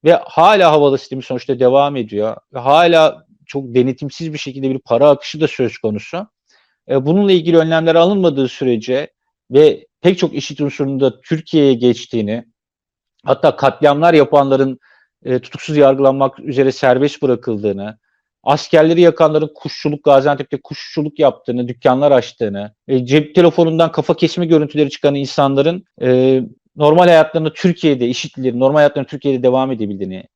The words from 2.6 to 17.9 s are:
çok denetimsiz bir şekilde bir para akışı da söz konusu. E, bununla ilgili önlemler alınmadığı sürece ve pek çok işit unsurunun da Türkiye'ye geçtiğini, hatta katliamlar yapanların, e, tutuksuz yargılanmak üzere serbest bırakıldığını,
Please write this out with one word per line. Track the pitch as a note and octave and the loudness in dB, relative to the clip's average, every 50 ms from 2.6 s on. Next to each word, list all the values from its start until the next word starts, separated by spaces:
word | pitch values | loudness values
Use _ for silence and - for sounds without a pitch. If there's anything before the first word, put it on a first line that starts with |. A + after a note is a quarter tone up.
| A#2 C3 C#3+ D#3+ F3 E3+ E3+ D#3+ D#3 D3+ - - _ _ _ _ _ | 0 2 4 4 4 4 4 4 4 2 0 -4 _ _ _ _ _
çok | _ - C#3+ C3+ B2 A#2 | _ -10 -10 -10 -2 0
denetimsiz | B2+ B2 C3 B2+ B2+ D3 C#3 - - E3 D#3+ D3+ | 0 0 0 -2 _ -10 -12 -12 -12 -12 -12 -10
bir | D3+ | -10
şekilde | - C#3 B2+ C3+ C3+ C3+ | -12 -12 -12 -8 -6 -6
bir | C3 C3 | -6 -6
para | _ - A#2+ B2 C#3+ D3 | _ -4 0 2 4 4
akışı | C#3+ C#3 - - - D3+ | 2 2 -2 -14 -6 -4
da | D#3+ D3+ | -4 -4
söz | - - C3 A2+ G#2 - | -4 -4 -6 -6 -6 -6
konusu. | - A2 G#2+ G2+ - - - F3 G3+ _ _ _ _ _ _ _ _ _ _ _ _ - | -6 -6 -6 -6 -10 -12 -12 -12 -12 _ _ _ _ _ _ _ _ _ _ _ _ -4
E, | C3+ C#3 C3 | -4 -2 0
bununla | C#3+ E3 G3 G#3 G3 | 0 0 2 2 2
ilgili | F#3 F3+ D#3 E3+ E3 E3 | 2 0 0 2 2 2
önlemler | D#3+ D#3+ D#3+ E3 D#3+ E3 D#3+ | 2 2 0 0 0 2 2
alınmadığı | E3+ E3+ F#3 G#3 G3 F#3 E3+ C#3+ C#3 C3+ B2+ | 2 2 2 2 0 0 0 0 -2 -6 -6
sürece | - - C#3+ B2+ A#2+ A2 G#2+ - B2+ C3+ D3+ - _ _ _ _ _ _ _ _ | -6 -6 -4 -2 -2 -4 -4 -4 -4 -4 -4 -8 _ _ _ _ _ _ _ _
ve | B2+ C#3 D#3 D3+ - - - _ _ _ | 2 4 4 4 2 0 -10 _ _ _
pek | - F3 F#3+ F3+ | 0 0 0 0
çok | - D#3 - | -4 -4 -4
işit | D3 - - C#3+ - | -8 -10 -10 -8 -6
unsurunun | D3+ C#3+ - - C#3+ C3+ C#3 C3 | -6 -6 -4 -6 -6 -6 -2 -2
da | C#3 C3 A2+ _ | -2 -2 -2 _
Türkiye'ye | _ - E3 D#3 - - - D#3+ C#3+ C#3 C3 | _ -8 -8 -8 -6 -2 0 2 2 2 2
geçtiğini, | A#2 A#2+ B2 A#2 A#2 - _ - A#2 G#2+ G2+ G#2+ A#2 A#2+ _ _ _ _ _ _ _ _ _ _ _ _ _ _ _ _ | 2 2 0 0 0 -6 _ -6 -6 -4 -4 -6 -8 -10 _ _ _ _ _ _ _ _ _ _ _ _ _ _ _ _
hatta | - C3+ - - D3+ - | -4 -2 0 2 0 0
katliamlar | - - C3+ - - D3 D3 C#3+ D3 D#3+ F3 E3 | 2 -2 -2 0 2 0 2 2 4 2 4 4
yapanların, | D#3 C#3 - - C#3+ C#3 C3+ C3+ C3 C3+ C3 C3 B2 _ _ _ _ _ _ _ _ _ | 4 4 4 2 0 2 2 0 0 0 -2 -4 -10 _ _ _ _ _ _ _ _ _
e, | B2+ B2+ B2+ | -4 -4 -4
tutuksuz | - - - - - - D3+ D3 | -6 -8 -18 -18 -10 -6 2 4
yargılanmak | C#3+ C3+ C3+ C3+ C#3 C3+ C3+ C3+ C3+ C3+ - - | 4 4 4 2 2 0 2 0 -2 -4 -4 -8
üzere | - C#3+ C3 C3 C3+ C3+ | -12 -6 -2 0 0 0
serbest | C3 - - C3 B2+ B2+ C#3 D3 - - | -2 0 0 2 2 2 0 -2 -2 -4
bırakıldığını, | - C3+ B2 A2 - - A2+ G#2 G#2 G#2 G2 G2 G2+ G#2+ | -2 -2 -2 -2 -4 -8 -8 -4 -4 -6 -6 -6 -10 -14